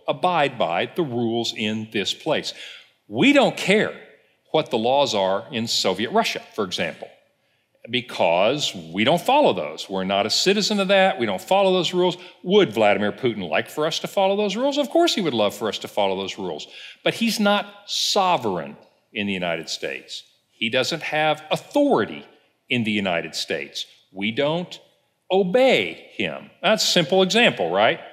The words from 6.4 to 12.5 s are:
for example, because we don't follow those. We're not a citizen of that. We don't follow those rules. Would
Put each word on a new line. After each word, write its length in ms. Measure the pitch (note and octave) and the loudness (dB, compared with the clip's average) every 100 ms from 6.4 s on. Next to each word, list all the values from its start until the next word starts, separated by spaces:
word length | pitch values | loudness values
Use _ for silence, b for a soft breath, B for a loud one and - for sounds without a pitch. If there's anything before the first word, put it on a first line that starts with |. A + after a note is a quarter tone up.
| - - | -10 -6
for 100 | F#2+ | -6
example, 420 | G2+ E2+ C#2+ - - _ _ _ _ _ _ - | -4 -6 -6 -16 -20 _ _ _ _ _ _ -6
because 840 | B2 A#2+ - F#2 E2+ G#2+ D3 - F#2+ D#2+ | -6 -6 0 2 4 2 0 -4 -8 -8
we 120 | F#2 | 0
don't 180 | A#2 E3+ | 2 2
follow 320 | - C#4+ G#3+ | 2 4 4
those. 340 | F#2+ D2 D#2+ - | 2 -4 -8 -6
We're 160 | F#2+ | -4
not 220 | F#2+ G2 G#2 | 0 0 2
a 60 | |
citizen 480 | - F3+ G#3 F#3+ G#3 | 0 2 0 0 -2
of 80 | F#3+ | 2
that. 320 | G3 F#3+ - | 4 4 2
We 80 | A2 | -2
don't 120 | F#2 | -4
follow 340 | - F#3+ F#3+ | 0 2 4
those 200 | F#3 D#3+ | 2 0
rules. 240 | F3+ F3+ E3+ B B | 2 0 0 B B
Would 320 | F3+ | 2